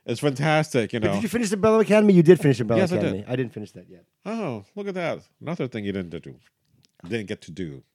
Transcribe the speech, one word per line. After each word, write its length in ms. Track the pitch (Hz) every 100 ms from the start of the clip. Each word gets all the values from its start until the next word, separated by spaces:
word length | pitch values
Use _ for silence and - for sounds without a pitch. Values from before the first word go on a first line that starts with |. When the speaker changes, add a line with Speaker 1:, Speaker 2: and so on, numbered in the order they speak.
| -
Speaker 1:
uh, 40 |
is 100 | 117
fantastic, 720 | 147 135 156 156 156 131 104
you 80 | 120
Speaker 2:
But 80 | 107
Speaker 1:
know. 60 |
Speaker 2:
did 80 | 98
you 60 | 220
finish 220 | 233 214
Umbrella 260 | 202 220 220
Academy? 320 | 190 208 214
You 80 | 185
did 180 | 156 175
finish 200 | 147 123
Umbrella 220 | 110 117
Speaker 1:
Yes, 100 | 185
I 40 | 165
did. 80 | 147
Speaker 2:
Academy. 180 | 98 107
I 100 | 127
didn't 160 | 117
finish 180 | 107 104
that 160 | 92 87
yet. 160 | 90 _ _ -
Speaker 1:
Oh, 380 | 226 185 113 98
look 120 | 202 202
at 60 |
that. 260 | 185 165 113 - _
Another 280 | 123 170 131
thing 160 | 113
you 80 | 101
didn't 180 | 95 87 82
do. 140 | 69 65 _ _ _ _ _ _ 85
Didn't 180 | 113 98
get 140 | -
to 80 | -
do. 300 | 82 85 67 _